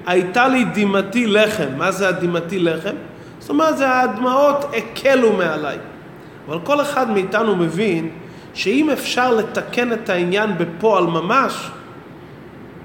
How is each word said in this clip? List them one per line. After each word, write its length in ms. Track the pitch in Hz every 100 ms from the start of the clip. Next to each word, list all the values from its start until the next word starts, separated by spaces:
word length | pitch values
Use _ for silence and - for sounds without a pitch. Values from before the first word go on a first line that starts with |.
| -
"הייתה 420 | 185 180 240 262
לי 160 | 262 202
דמעתי 520 | 180 202 196 190 240 226
לחם". 420 | 202 214 208 143 135
מה 160 | 175
זה 160 | 180 196
הדמעתי 500 | 175 175 170 170 196
לחם? 360 | 165 160 196 - - - - -
זאת 120 | -
אומרת, 280 | 294 320 262
זה 220 | 269 254
הדמעות 720 | 254 208 254 262 285 285 - 233
הקלו 560 | 214 - 277 262 226
מעליי. 460 | 196 170 156 147 170 - - - - - - -
אבל 100 | 165
כל 160 | 170 294
אחד 300 | 285 220 226
מאיתנו 460 | 202 185 208 226 185
מבין 540 | 165 160 220 165 160 - - - -
שאם 360 | - 185 262 311
אפשר 440 | 254 - - 254
לתקן 580 | 226 214 202 170 - 247
את 180 | 226 220
העניין 480 | 180 175 196 214 170
בפועל 460 | 165 - 220 196
ממש, 680 | 170 165 175 254 220 - - - - - - - - - - - - -